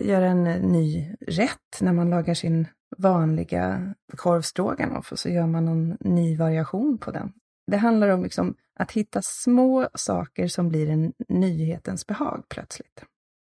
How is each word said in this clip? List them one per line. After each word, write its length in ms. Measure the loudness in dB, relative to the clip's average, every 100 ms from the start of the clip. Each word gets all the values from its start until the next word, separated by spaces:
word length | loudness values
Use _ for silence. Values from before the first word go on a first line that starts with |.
göra 260 | 0 2 4
en 180 | 4
ny 720 | 2 0 2 2 2 0 -6 -8
rätt 600 | -6 -2 -2 -2 _ -2
när 120 | 0
man 180 | 2 2
lagar 240 | 2 0
sin 340 | -2 0 0 0 -6 _ 0
vanliga 1000 | 2 4 4 0 -2 -2 -2 -2 -6 -10 _ -4
korvstroganoff, 960 | 0 0 0 -4 -2 -2 -4 -6 -8
och 60 | -8
så 100 | -2
gör 180 | 0 0
man 180 | 0
någon 320 | 0 0 -2 -2
ny 360 | 0 2 2 0
variation 640 | 0 0 -2 -2 -2 -2
på 120 | -4
den. 220 | -8 -8 -12 _ _ -4
Det 60 | 0
handlar 320 | 2 4 4
om 140 | 2
liksom 320 | 0 -2 -4 -4 _ -8
att 140 | -4
hitta 300 | -2 -2 -4
små 680 | -6 -4 2 4 4 4 0
saker 540 | -4 -2 -2 -4 -4 -4
som 200 | 0 0
blir 220 | 2 2
en 220 | 2 0 -2 -2
nyhetens 800 | 2 2 0 -2 -4 -6 -8 -6
behag 380 | -6 -4 -6 -10
plötsligt. 560 | -12 -12 -14 -18 -20 -20 _ _ _ _